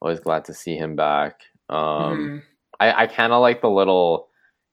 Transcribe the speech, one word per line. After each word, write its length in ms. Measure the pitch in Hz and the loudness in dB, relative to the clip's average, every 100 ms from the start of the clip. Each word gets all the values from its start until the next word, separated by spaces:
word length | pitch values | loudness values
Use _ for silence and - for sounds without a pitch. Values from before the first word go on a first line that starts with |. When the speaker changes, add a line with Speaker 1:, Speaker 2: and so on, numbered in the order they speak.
Speaker 1:
Always 160 | 80 82 | -6 -4
glad 240 | 82 80 - | -4 -4 -6
to 80 | |
see 220 | 78 - 80 | -14 -10 -8
him 200 | 80 76 | -6 -2
back. 460 | 76 73 73 - _ _ - | 0 0 -2 -8 _ _ -8
Um, 80 | 78 78 76 73 78 | -4 -2 -2 -4 -4
Speaker 2:
Mm-hmm. 200 | 73 147 - _ _ - | -8 -12 -18 _ _ 0
Speaker 1:
I, 240 | 110 - | 2 2
I 20 | 117 | 0
kinda 320 | - 117 120 | 0 2 4
like 220 | 123 120 | 4 2
the 100 | 117 | 0
little, 580 | 98 95 92 85 80 - _ _ _ _ | 2 4 4 2 0 -6 _ _ _ _